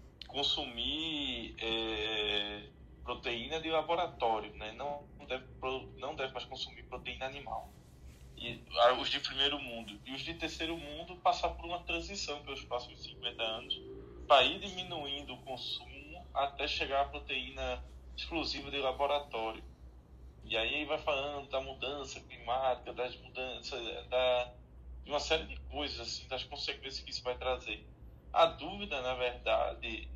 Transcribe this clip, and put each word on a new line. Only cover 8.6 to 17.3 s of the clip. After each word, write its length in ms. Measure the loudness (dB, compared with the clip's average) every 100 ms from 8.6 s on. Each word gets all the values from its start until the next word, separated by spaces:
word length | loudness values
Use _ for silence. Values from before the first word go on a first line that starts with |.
| 0 8
ah, 140 | 10
os 160 | 10 4
de 100 | 0
primeiro 400 | 0 2 2 2
mundo. 400 | -4 -8 -8 -12 -8
E 80 |
os 80 | -6
de 120 | -6
terceiro 440 | -4 -4 -4 -4 -4
mundo 380 | -6 -8 -10 2
passar 320 | 4 6 2
por 160 | 0 -4
uma 180 | -4
transição 580 | -2 -2 -2 -4 -4 -4
pelos 200 | -6 -8
próximos 400 | -4 -4 -4 -10
cinquenta 400 | -12 -8 -6 -2
anos, 360 | -2 -2 -4 -6 -6 -12 -12 -2 10
pra 160 | 10
ir 160 | 10 4
diminuindo 760 | -4 -6 -6 -4 -4 -6 -6
o 80 | -10
consumo 840 | -8 -6 -4 -6 -8 -14 -14 -14 -6
até 340 | 0 0 0 -2
chegar 340 | 0 2 4
à 40 | 2
proteína 800 | 0 -4